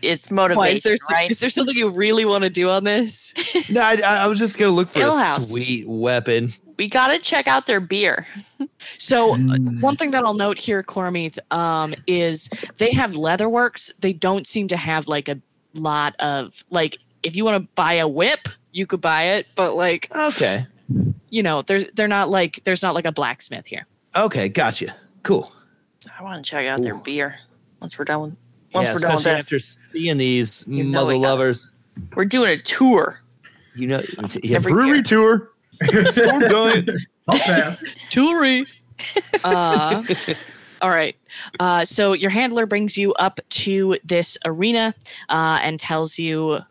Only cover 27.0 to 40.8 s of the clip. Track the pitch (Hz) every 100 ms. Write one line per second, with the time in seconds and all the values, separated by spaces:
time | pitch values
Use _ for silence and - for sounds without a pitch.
27 | 135 147 143 - - _ _ _ 165 -
28 | 147 151 151 170 _ _ _ 185 185 170
29 | 170 156 160 151 147 135 - - _ 160
30 | 170 143 127 123 113 - - 139 139 139
31 | 135 131 135 131 131 117 - _ _ -
32 | - - 196 254 214 151 - - 262 202
33 | - - _ _ - _ _ 123 127 135
34 | - - 196 - 117 120 180 196 269 294
35 | - 220 220 226 - _ _ - 196 214
36 | 220 240 233 277 233 214 226 220 180 165
37 | - _ - 285 196 165 156 175 - -
38 | - 247 302 339 269 254 269 - _ -
39 | - 403 - 403 180 180 170 151 151 196
40 | 226 180 - 156 - - - -